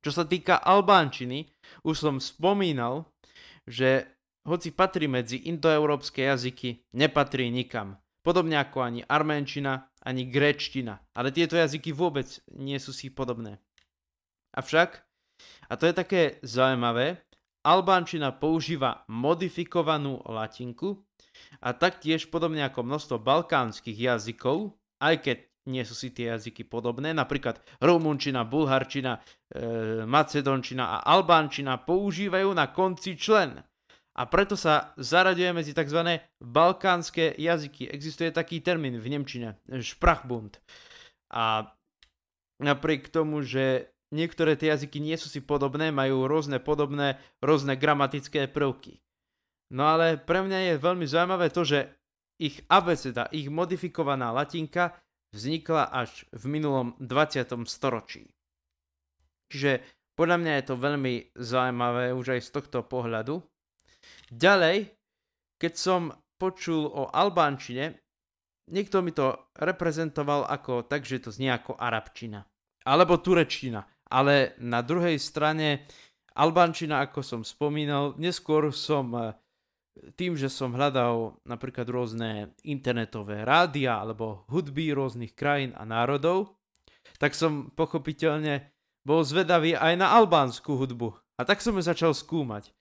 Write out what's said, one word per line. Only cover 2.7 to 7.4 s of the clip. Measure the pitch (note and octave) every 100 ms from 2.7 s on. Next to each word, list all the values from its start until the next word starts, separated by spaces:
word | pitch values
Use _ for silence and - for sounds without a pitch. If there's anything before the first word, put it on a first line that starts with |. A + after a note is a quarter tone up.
| C#3 A#2+ C#3 E3 _ _ - - - -
že | A#2+ C3 C3 - _ _ _ D3
hoci | E3+ E3
patrí | C#3 F#3 F#3+ D3+
medzi | B2+ A2+ B2 -
indoeurópske | E3 D#3+ D#3 D3+ C#3+ - -
jazyky, | C3 C3+ B2 B2+ B2+ A#2 _ A#2+
nepatrí | D3 D3 C#3 C3